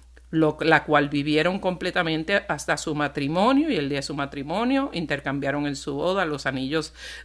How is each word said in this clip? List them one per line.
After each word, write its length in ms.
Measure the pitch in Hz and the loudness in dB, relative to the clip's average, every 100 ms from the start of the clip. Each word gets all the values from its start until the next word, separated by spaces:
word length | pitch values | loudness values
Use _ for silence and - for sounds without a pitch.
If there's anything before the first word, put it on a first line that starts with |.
| - - - | -20 -20 -4
lo, 280 | 160 156 151 | 2 2 2
la 240 | 160 151 | 4 4
cual 240 | - 147 143 | 6 4 4
vivieron 500 | 143 147 151 170 190 | 0 2 2 2 0
completamente 880 | 190 180 185 180 165 156 160 196 - | -2 -2 -2 0 0 0 0 0 0
hasta 280 | 151 - 151 | -6 -2 -2
su 180 | 165 | -2
matrimonio, 760 | 151 143 147 139 170 226 269 320 | 0 0 0 0 2 4 4 4
y 60 | 196 | 0
el 120 | 139 | 0
día 120 | 143 | -2
de 20 | |
su 120 | 139 | -4
matrimonio 760 | 143 139 143 139 185 240 269 269 | -4 -4 -6 -4 -2 2 2 0
intercambiaron 760 | 170 151 143 139 139 139 143 147 | -4 -2 -2 -2 -2 0 -2 -2
en 80 | |
su 200 | 139 - | -4 -6
boda 320 | 143 165 190 170 | -2 0 0 0
los 180 | 143 | -2
anillos 480 | 139 131 131 156 156 - - - | -2 -2 -2 -2 -4 -10 -16 -14